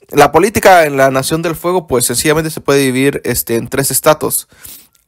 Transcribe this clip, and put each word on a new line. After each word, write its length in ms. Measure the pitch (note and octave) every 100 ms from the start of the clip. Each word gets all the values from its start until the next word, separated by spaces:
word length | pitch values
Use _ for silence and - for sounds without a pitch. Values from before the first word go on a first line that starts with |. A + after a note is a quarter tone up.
| _
La 200 | C#3+ C#3+
política 540 | D#3+ G#3 G#3+ G#3 F3+ D3+
en 100 | C#3
la 160 | C3+
Nación 300 | C3+ - E3
del 160 | E3+ D#3+
Fuego, 300 | F3 F#3 E3
pues, 180 | C#3+ -
sencillamente 440 | A#2+ D3+ D3+ D#3+
se 120 | -
puede 180 | - C#3
dividir, 420 | C3+ B2+ C#3 - A#2+
este, 320 | A#2+ - A#2
en 100 | B2
tres 240 | - C#3
estatus. 560 | - D#3 D3+ A#2+ - - _ - - _ _